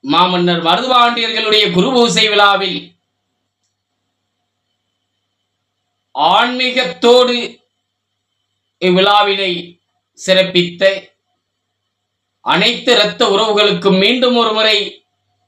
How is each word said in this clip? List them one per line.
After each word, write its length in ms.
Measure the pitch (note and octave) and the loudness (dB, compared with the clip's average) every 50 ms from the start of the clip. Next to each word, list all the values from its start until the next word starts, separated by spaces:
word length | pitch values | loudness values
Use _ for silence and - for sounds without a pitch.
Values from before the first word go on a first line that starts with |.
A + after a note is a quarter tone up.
மாமன்னர் 640 | - C3+ D3+ E3+ F3+ F#3 F3+ F3+ F3 F3 F3 E3 E3 | -8 -2 0 0 0 2 0 0 0 0 0 0 0
மருதுபாண்டியர்களுடைய 1080 | E3 F3 G#3+ B3+ C4 B3+ B3 A#3+ A#3+ A#3 A#3 A3+ A3+ A3+ A3 A3 G#3+ G#3+ G#3+ G#3+ F#3+ | 0 0 0 0 0 0 2 2 2 0 -2 -4 -4 -4 -4 -2 0 0 0 0 0
குரு 200 | F3 F3+ - C4 | 0 0 0 0
பூசை 360 | C4+ A#3+ A#3 A#3 - A3 A3 G#3+ | 2 2 2 2 0 0 -2 0
விழாவில் 680 | G#3 G#3 G3+ G3+ G3+ F#3+ F#3+ F#3+ F#3 - - - _ _ _ _ _ _ _ _ _ _ _ _ _ _ _ _ _ _ _ _ _ _ _ _ _ _ _ _ _ _ _ _ _ _ _ _ _ _ _ _ _ _ _ _ _ _ _ _ _ _ _ _ _ _ _ _ _ _ _ _ _ _ _ _ - C3 | 2 2 2 2 2 0 -2 -4 -8 -8 -12 -16 _ _ _ _ _ _ _ _ _ _ _ _ _ _ _ _ _ _ _ _ _ _ _ _ _ _ _ _ _ _ _ _ _ _ _ _ _ _ _ _ _ _ _ _ _ _ _ _ _ _ _ _ _ _ _ _ _ _ _ _ _ _ _ _ -4 0
ஆன்மீகத்தோடு 1500 | D3 E3 F#3 G#3+ A#3 B3 B3+ B3 B3+ B3+ B3 B3+ B3 - - - - A#3 A#3+ B3+ B3 A#3+ A#3+ A#3+ A#3 - - - _ _ _ _ _ _ _ _ _ _ _ _ _ _ _ _ _ _ _ _ _ _ _ _ | 2 2 4 2 2 0 -2 -4 -4 -4 -2 -4 -4 -4 -4 -2 2 4 4 4 4 2 0 -4 -6 -10 -14 -18 _ _ _ _ _ _ _ _ _ _ _ _ _ _ _ _ _ _ _ _ _ _ _ _
இவ்விழாவினை 1000 | F3 F#3 F3+ F#3 F#3+ G#3 G3+ G#3 G#3 G3+ G3 G3 G3 F#3+ F3+ E3+ E3+ - - _ _ _ _ _ _ _ _ - - | -2 0 2 2 2 2 2 2 2 0 -2 -4 -4 -6 -6 -8 -10 -14 -20 _ _ _ _ _ _ _ _ -8 -4
சிறப்பித்த 840 | - F#3 F#3 F#3 F3 F3+ F3 F3 F3 F3 F3 G3 G3 G3 F#3+ - - _ _ _ _ _ _ _ _ _ _ _ _ _ _ _ _ _ _ _ _ _ _ _ _ _ _ | 0 0 2 0 0 0 0 -2 -2 -2 -2 0 0 0 -2 -8 -16 _ _ _ _ _ _ _ _ _ _ _ _ _ _ _ _ _ _ _ _ _ _ _ _ _ _
அனைத்து 520 | - A#2 D3 F3 G3+ A#3+ A#3+ A#3 - C4 A#3+ | -4 -2 0 0 0 0 -2 -2 -2 0 0
இரத்த 320 | G#3 G#3+ G#3 - - A#3+ | 2 0 -2 -2 -2 -2
உறவுகளுக்கும் 720 | G3+ G3 G#3 A3 A3 G#3 G3+ G#3 G3+ F3+ F3 - G3 F3+ F#3+ | 0 0 0 0 0 0 0 0 0 0 0 0 0 2 2
மீண்டும் 380 | G3 A3 B3 B3+ B3+ B3 A#3+ | 2 2 0 0 0 0 2
ஒரு 180 | A#3 A#3 G#3+ G#3+ | 2 0 0 0
முறை 520 | A3 A3 A3 G#3+ G3+ G3 F3 - - _ _ _ _ _ _ _ _ _ | -2 0 0 -2 -2 -4 -6 -12 -16 _ _ _ _ _ _ _ _ _